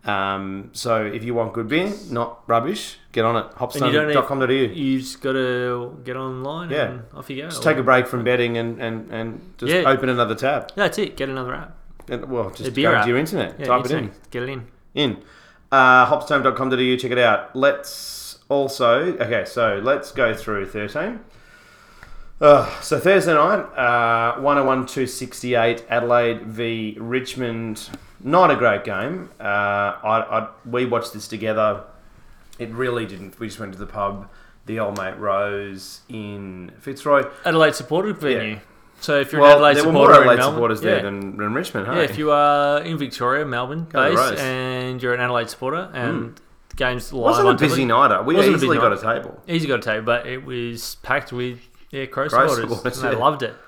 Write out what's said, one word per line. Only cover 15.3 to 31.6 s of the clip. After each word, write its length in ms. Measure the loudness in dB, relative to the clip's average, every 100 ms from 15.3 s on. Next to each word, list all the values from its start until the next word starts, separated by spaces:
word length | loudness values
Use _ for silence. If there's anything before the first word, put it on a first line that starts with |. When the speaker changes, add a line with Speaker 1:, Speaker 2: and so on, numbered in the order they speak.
| -20 -20 _ _
Speaker 1:
Uh, 360 | 6 8 8 8
hopstone 380 | 4 2 2
dot 120 | 2 0
com 140 | -2
dot 100 | 0
A 40 |
U, 140 | 2 0
check 140 | 0
it 60 | 2
out. 340 | 4 2 -2
Let's 840 | 0 2 2 -8 -14 -14 -14 -16 -18 _
also... 680 | -2 -2 0 2 2 0 -4
Okay, 260 | -2 -2 -2
so 360 | 0 0 0
let's 280 | 0 -2 -2
go 200 | 0 0
through 340 | 0 -4 -4 -4
thirteen. 520 | -8 -6 -6 -6 -8 -16 -20 -20 -20 -20 -20 -20 -20 -20 -18 -16 4
Uh, 280 | 8 8 6 -8
so 180 | -4 0
Thursday 340 | 4 4 4
night, 260 | 4 4 0 -4 -2
uh, 640 | 0 2 2 2 0 0
one 180 | 2 2
oh 60 |
one 220 | 2 0 -2
two 200 | -4 -4
sixty-eight, 800 | -4 -12 -8 -2 2 2 0 -2
Adelaide 540 | -2 2 2 2 -2
v 520 | -8 -6 -6 -4 -6 -8
Richmond. 880 | -4 -4 -4 -6 -6 -6 -8 -10 -12 -18 -20 -12
Not 300 | 0 4 4
a 40 | 4
great 280 | 2 2
game. 460 | -2 -6 -6 -8 -12 -10
Uh, 40 |
I, 840 | -4 -2 0 0 -2 -4 -2 -2 0
I, 180 | -4 -4 -14 -6
we 200 | -2 0
watched 280 | -2 -4
this 140 | -12 -12
together. 560 | -6 -4 0